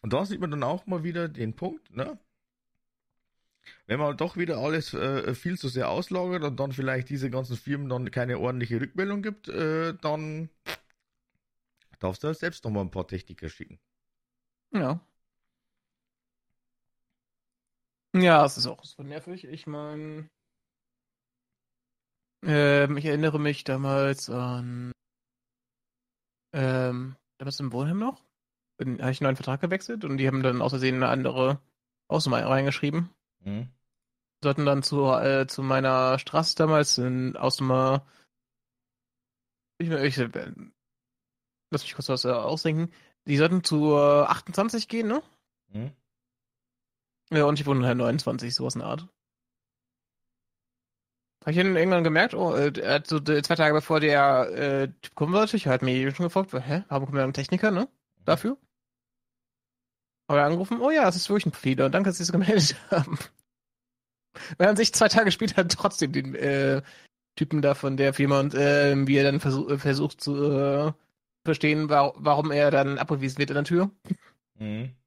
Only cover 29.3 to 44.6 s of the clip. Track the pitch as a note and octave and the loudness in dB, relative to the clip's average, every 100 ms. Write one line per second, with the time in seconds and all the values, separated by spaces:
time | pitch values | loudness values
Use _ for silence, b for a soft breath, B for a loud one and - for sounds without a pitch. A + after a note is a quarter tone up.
29.3 | C3+ - C3+ F3 F#3+ - A#3 D#3+ C3+ C3+ | -2 -4 -4 -4 -6 -6 -10 -6 -2 0
30.3 | C3+ C3 B2 A#2 C3 C3 B2+ B2+ B2+ C3 | 0 -2 0 -2 0 -2 0 0 0 -2
31.3 | B2+ C3 C#3+ _ _ _ _ _ C3 C3 | 0 0 -2 _ _ _ _ _ -2 0
32.3 | A#2+ A2+ C3+ C#3 C3+ C#3+ D#3 F3 _ _ | 0 2 0 0 -2 -4 -4 -6 _ _
33.3 | _ F#2 G2+ B2+ _ _ _ _ _ _ | _ -10 -10 -10 _ _ _ _ _ _
34.3 | _ D3 C#3 D3 C#3 C3+ C#3+ C#3 B2+ C3+ | _ -2 0 2 2 0 0 2 2 2
35.3 | C3+ C3+ - C3+ C3+ C3+ C3 B2+ C3+ - | 2 0 -4 -2 0 2 2 2 0 0
36.3 | D3+ E3 - D#3+ D#3 D3 - B2 B2+ B2+ | -2 -2 0 4 4 4 0 0 -2 -4
37.3 | - C3 - C3 C3 C3 C#3 b b b | -2 -2 -2 0 2 2 0 b b b
38.3 | _ _ _ _ _ _ _ _ _ _ | _ _ _ _ _ _ _ _ _ _
39.3 | _ _ _ _ _ E3+ D#3 C#3 C3+ A#2+ | _ _ _ _ _ -2 0 0 0 -4
40.3 | - - - - _ _ _ _ _ _ | -4 -10 -14 -20 _ _ _ _ _ _
41.3 | _ _ _ _ D3 - - C3+ C3 B2 | _ _ _ _ -8 -6 -12 -4 -2 0
42.3 | A#2+ A2 D#3 E3 D#3 E3+ b b b - | 0 -2 -2 0 0 -2 b b b 0
43.3 | C#3+ D#3+ F3+ E3+ D3+ D3+ D3 C#3+ D3 D3 | 4 4 4 2 2 4 6 6 6 4
44.3 | - - F3+ | 0 -2 -2